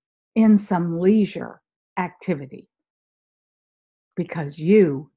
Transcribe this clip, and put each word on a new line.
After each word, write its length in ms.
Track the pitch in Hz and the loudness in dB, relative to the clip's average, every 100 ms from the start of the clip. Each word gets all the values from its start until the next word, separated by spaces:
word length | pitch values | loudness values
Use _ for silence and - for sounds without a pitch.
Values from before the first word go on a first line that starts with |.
| _ _ _ | _ _ _
in 240 | 226 220 202 | 2 4 4
some 400 | - 180 170 165 | 2 -4 -4 0
leisure 640 | 185 220 190 165 117 - _ _ _ - | 2 2 0 -4 -12 -16 _ _ _ -10
activity 720 | 180 - - 147 135 - _ _ _ _ _ _ _ _ _ _ _ _ _ _ _ - | -10 -8 -8 -8 -8 -18 _ _ _ _ _ _ _ _ _ _ _ _ _ _ _ -10
because 420 | 170 165 143 151 | -8 -8 -10 -6
you 540 | 160 214 170 139 151 | 2 4 4 0 -10